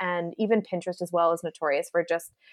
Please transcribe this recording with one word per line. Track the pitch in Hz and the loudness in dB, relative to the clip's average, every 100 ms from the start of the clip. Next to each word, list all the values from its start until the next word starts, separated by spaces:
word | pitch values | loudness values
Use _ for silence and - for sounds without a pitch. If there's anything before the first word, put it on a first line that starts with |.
and | 185 175 170 - | -2 -2 -2 0
even | 214 226 | 2 2
Pinterest | 185 180 180 175 | 0 -4 -4 -6
as | 170 | -2
well | 175 165 | 2 2
is | 170 | 2
notorious | 165 - 151 143 - | -4 -4 0 0 0
for | 170 165 | 0 0
just | 165 - _ _ | -2 -4 _ _